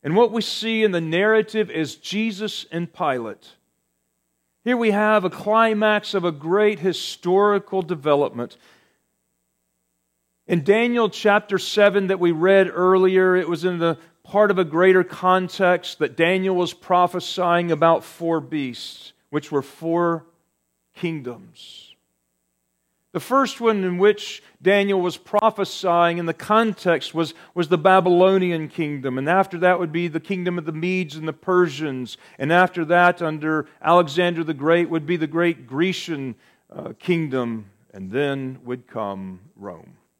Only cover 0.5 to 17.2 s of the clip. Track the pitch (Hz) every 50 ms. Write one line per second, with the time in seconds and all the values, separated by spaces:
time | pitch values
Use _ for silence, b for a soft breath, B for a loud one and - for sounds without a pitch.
0.5 | - - 214 226 226 220 220 208 180 170 165 160 160 175 202 214 220 220 214 214
1.5 | - 220 208 - - 160 156 143 - _ _ - 180 208 220 226 208 185 214 196
2.5 | - - - _ - 170 175 165 _ - 175 147 131 123 117 107 98 _ _ -
3.5 | _ _ _ _ _ _ _ _ _ _ _ _ _ _ _ _ _ _ _ _
4.5 | _ _ _ 233 254 233 233 220 202 202 214 214 220 208 180 180 - - - 208
5.5 | 214 226 226 226 220 208 220 214 214 208 202 - - 196 175 175 160 139 143 165
6.5 | 180 208 214 208 214 156 160 190 160 - - - - _ - 175 185 196 202 208
7.5 | 208 202 202 - - 190 175 156 175 151 135 151 147 143 143 - - 120 120 -
8.5 | - b b b b b b b b b b _ _ _ _ _ _ _ _ _
9.5 | _ _ _ _ _ _ _ _ _ _ _ _ _ _ _ _ _ _ _ -
10.5 | 175 170 139 196 202 220 233 240 240 240 226 190 - - - 214 202 208 208 -
11.5 | 202 180 - - - 208 208 202 190 202 196 185 196 180 175 175 170 156 170 185
12.5 | 196 196 190 175 - 170 180 185 190 185 185 185 190 185 185 185 185 180 175 156
13.5 | 170 147 160 185 180 170 170 165 160 165 b b b b _ - - 202 214 202
14.5 | 196 185 185 151 151 165 180 190 185 185 175 180 - - - 185 185 185 185 175
15.5 | - - 196 180 180 175 - - - _ 151 135 123 - 165 170 190 190 185 190
16.5 | 185 180 175 165 - _ - - 185 180 180 175 - 180